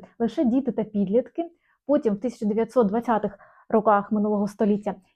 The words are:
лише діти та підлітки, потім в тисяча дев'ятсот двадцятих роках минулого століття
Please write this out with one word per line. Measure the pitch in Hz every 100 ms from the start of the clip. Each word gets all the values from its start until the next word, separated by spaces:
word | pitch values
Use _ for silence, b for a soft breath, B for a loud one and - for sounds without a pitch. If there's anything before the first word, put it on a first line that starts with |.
| - -
лише | 233 - 254
діти | 262 262
та | 220
підлітки, | 214 202 185 226 - - 339 _ _ _ -
потім | 285 233
в | 202
тисяча | 247 - 208
дев'ятсот | 220 226 262 202
двадцятих | 226 240 214 208 - b b b
роках | 220 214 202 202
минулого | 214 214 208 202
століття | - 214 208 208 185 b